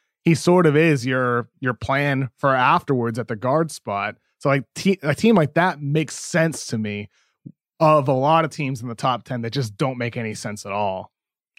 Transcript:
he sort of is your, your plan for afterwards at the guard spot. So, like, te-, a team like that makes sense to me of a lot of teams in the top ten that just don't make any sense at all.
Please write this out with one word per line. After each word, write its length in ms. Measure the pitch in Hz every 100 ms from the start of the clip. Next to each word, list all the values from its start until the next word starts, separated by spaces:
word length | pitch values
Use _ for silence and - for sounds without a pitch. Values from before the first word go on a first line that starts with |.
| _ _
he 100 | - 165
sort 300 | - 180 165
of 100 | 143
is 300 | 165 143 120
your, 420 | 131 127 120 117 _
your 140 | 131 117
plan 540 | - 135 143 135 131 _
for 180 | 139 131
afterwards 640 | 127 170 - 135 117 117
at 80 | 113
the 80 | 110
guard 360 | 123 151 165
spot. 440 | - - 101 101 107 _ _
So, 100 | 143
like, 160 | 139 127 -
te-, 240 | 190 190
a 100 | 143 143
team 200 | 220 214
like 180 | 151 -
that 240 | 180 151
makes 340 | 143 151 156 -
sense 500 | - 170 165 147 -
to 100 | 113
me 320 | 107 101 101 _ _ _ - - _ _
of 280 | 156 156 135
a 60 |
lot 300 | 131 135 160 160
of 60 |
teams 300 | - 139 131
in 60 | 123
the 40 | 117
top 280 | 135 120
ten 180 | - 127
that 100 | 117
just 240 | 127 120 104
don't 200 | 143 123
make 180 | 120 123
any 160 | 113 107
sense 300 | 113 104 104
at 60 |
all. 380 | 101 104 95 90 _ _ _ _